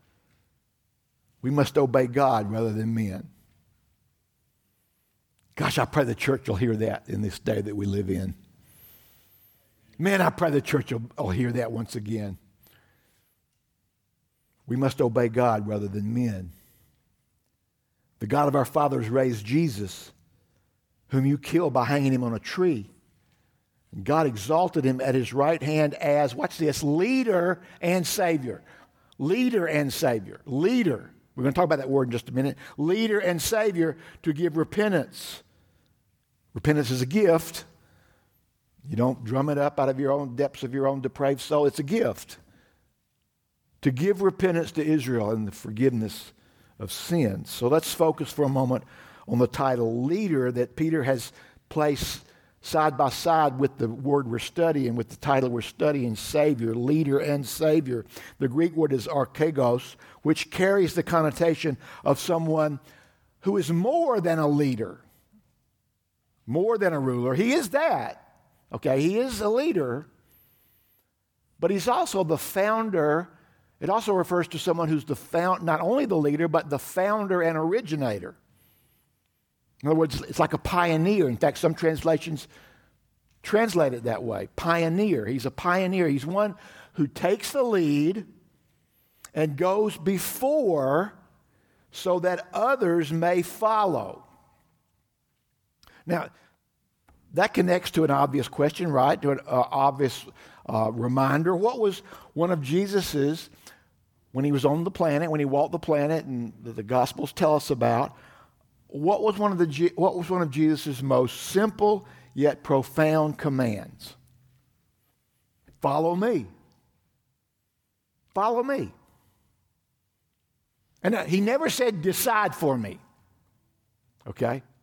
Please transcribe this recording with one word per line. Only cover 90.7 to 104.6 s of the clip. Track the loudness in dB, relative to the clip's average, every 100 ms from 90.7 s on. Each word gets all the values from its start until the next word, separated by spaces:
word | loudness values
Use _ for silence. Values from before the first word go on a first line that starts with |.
| 2 2 2 0 -6 _ _ _ _ _ _ _
so | -8 -2 0
that | 0 -2 -4
others | -2 2 2 4 2 2
may | 0 2 2
follow. | 0 -2 0 2 2 0 -4 -12 -20 _ _ _ _ _ _ _ _ _ _ _ _ _ _ _ _ -18 -6
Now, | -4 -4 -14 _ _ _ _ _ _ _ _ _
that | 0 2
connects | 2 2 2 0
to | 0
an | 2
obvious | 4 2 0 -4
question, | 0 0 0 0
right? | 2 4 2
To | 0
an, | -2
uh, | 0 0 0
obvious, | 2 2 2 -2 -2 -12 -20 -20 -18 -6
uh, | -2 0
reminder. | 0 0 2 2 2 0 2
What | 0 0
was | -2 -2 -10 -20 -12
one | -4 -2
of | -2
Jesus's, | 0 0 0 -2 -2 0 0 -2 -8 -20 -20 -20 _ _ _ _ _
when | -4
he | 0
was | 2